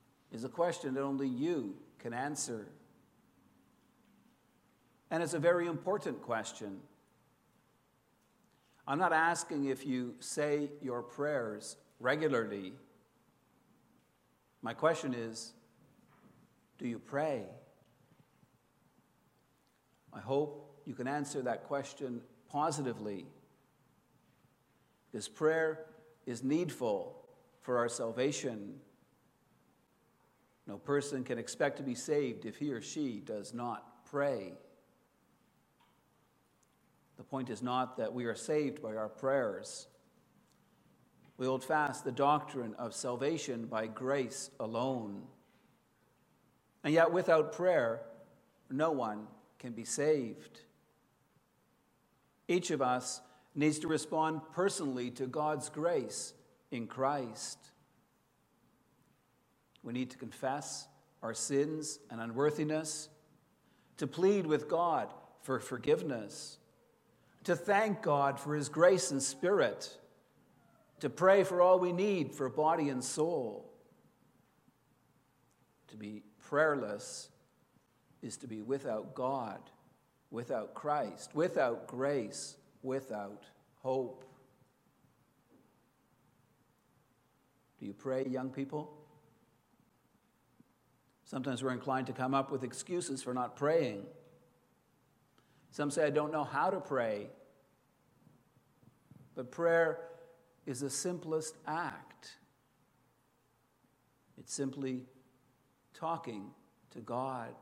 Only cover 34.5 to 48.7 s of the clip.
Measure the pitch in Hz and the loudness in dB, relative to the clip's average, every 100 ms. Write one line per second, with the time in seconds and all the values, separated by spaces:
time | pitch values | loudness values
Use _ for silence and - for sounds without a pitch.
34.5 | - - - _ _ _ _ _ _ _ | -14 -20 -20 _ _ _ _ _ _ _
35.5 | _ _ _ _ _ _ _ _ _ _ | _ _ _ _ _ _ _ _ _ _
36.5 | _ _ _ _ _ _ - - 135 120 | _ _ _ _ _ _ -20 -8 -6 -4
37.5 | 104 123 127 127 - 110 123 117 110 - | -4 0 0 0 -2 -2 -2 -2 -2 0
38.5 | 151 143 - 110 110 107 - 135 135 113 | 2 0 -2 -6 -4 -6 -2 2 2 2
39.5 | 87 76 - - _ _ _ _ _ _ | -2 -8 -14 -16 _ _ _ _ _ _
40.5 | _ _ _ _ _ _ _ - - 127 | _ _ _ _ _ _ _ -20 -4 -2
41.5 | 131 - 156 147 - 131 120 139 147 147 | 0 2 2 2 -2 -4 2 4 4 2
42.5 | 135 113 - 117 - 127 120 139 165 - | -6 -6 -6 -8 -4 -4 0 0 0 -2
43.5 | 117 110 110 113 110 131 143 120 - - | -4 -4 -2 -4 -2 0 0 0 -6 -10
44.5 | - 113 117 131 127 104 101 - - _ | -8 -4 -2 0 -2 -4 -8 -12 -20 _
45.5 | _ _ _ _ _ _ _ _ _ _ | _ _ _ _ _ _ _ _ _ _
46.5 | _ _ _ 139 160 165 175 180 160 151 | _ _ _ 4 8 8 6 6 6 6
47.5 | - 180 165 117 113 - - - - _ | 2 4 6 4 0 -6 -16 -20 -20 _
48.5 | _ - | _ -6